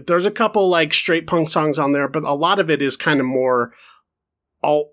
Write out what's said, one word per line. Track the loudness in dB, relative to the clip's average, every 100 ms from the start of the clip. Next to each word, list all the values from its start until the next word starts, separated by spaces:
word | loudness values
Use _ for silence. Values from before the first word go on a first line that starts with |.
| -2
there's | 0 0
a |
couple, | 0 0 2 2
like, | 2 0
straight | -2 0 -2 0
punk | -2 0
songs | 0 0 0
on | 0
there, | 0 -2
but | -4
a | -4
lot | -2 0 0
of | 0
it | 0
is | 0 -2
kind | 0 0
of | 0
more | 0 0 0 -2 -8 -20 -20 _ _ _ _ _ -6
alt | 0 0 -2